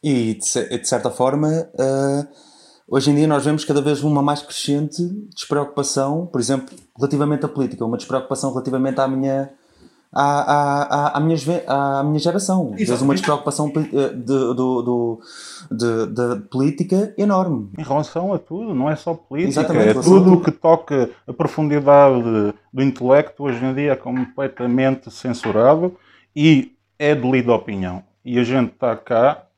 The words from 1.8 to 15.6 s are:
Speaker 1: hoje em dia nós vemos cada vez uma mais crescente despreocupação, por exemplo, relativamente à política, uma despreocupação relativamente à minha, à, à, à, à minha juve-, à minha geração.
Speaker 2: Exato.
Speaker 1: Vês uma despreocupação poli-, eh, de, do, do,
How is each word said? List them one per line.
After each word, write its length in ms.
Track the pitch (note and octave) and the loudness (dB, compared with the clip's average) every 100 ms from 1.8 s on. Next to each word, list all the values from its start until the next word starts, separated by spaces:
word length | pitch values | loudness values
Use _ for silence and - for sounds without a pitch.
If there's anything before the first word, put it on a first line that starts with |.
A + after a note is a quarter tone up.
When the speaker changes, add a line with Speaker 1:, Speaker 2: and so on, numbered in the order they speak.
| C3+ C3+ C#3 C#3 C#3+ - - _ _ _ _ | -2 0 0 -2 -6 -14 -20 _ _ _ _
Speaker 1:
hoje 260 | C#3 C#3 | 0 2
em 20 | |
dia 140 | C#3+ D#3 | 2 4
nós 160 | D3 | 2
vemos 200 | C#3 D3+ | 0 -2
cada 160 | - D3 | 0 0
vez 220 | C#3+ C#3+ | 0 0
uma 180 | D3 D3 | 0 0
mais 220 | C#3+ D3 | 0 -2
crescente 580 | - - - C#3+ D3+ - F3 G3+ G#3 | -6 -10 -4 -2 -2 -4 -6 -6 -12
despreocupação, 960 | - - C#3+ C#3+ - G3 - C#3 D3+ F3 | -16 -4 -4 -2 -4 -4 -2 -2 -2 -4
por 140 | B2+ | -4
exemplo, 360 | A#2 C3+ C3 - _ - | -2 -2 -4 -20 _ -6
relativamente 480 | C3+ C#3+ D3 D3 D3+ | -2 0 0 -2 -4
à 20 | |
política, 360 | - B2+ - | -4 -6 -4
uma 120 | A2+ A#2 | -6 -6
despreocupação 540 | - C3 C3 C3+ C3+ | -4 -6 -4 -6 -4
relativamente 500 | B2+ B2+ C3 C3+ C3 | -4 -4 -2 -2 0
à 60 | C3+ | -2
minha, 440 | C3+ C3+ C3+ C#3 - _ _ - _ _ | -2 -2 -2 -6 -12 _ _ -20 _ _
à, 100 | C3 | -2
à, 600 | C#3+ C#3+ - D3 C#3+ C#3+ | 0 0 0 0 2 0
à, 340 | C#3+ C#3+ C#3+ C3 | 0 0 0 0
à 40 | |
minha 160 | D#3 D#3+ | 0 0
juve-, 260 | C3+ F3 - | -2 -4 -2
à 340 | C#3 C#3 C#3 | -2 0 -2
minha 160 | C#3+ D3+ | 0 0
geração. 560 | D#3 F3+ F#3+ F#3 C#3+ G2+ | 0 -2 -2 -2 -2 -4
Speaker 2:
Exato. 80 | |
Speaker 1:
Vês 180 | G#2+ A#2+ | -2 0
uma 120 | C3+ | 2
despreocupação 560 | D#3+ E3+ D3 C#3+ C#3+ D3 | 0 0 -2 -2 -4 -4
poli-, 200 | C#3+ D3+ | -2 -2
eh, 140 | C3+ C#3 | -2 -2
de, 160 | B2+ | -4
do, 580 | A#2 C3+ B2 B2 B2+ B2+ | -2 0 0 -2 0 0
do, 380 | A#2+ B2 A#2 A2+ - - - - | 0 -2 -2 -6 -12 -20 -20 -20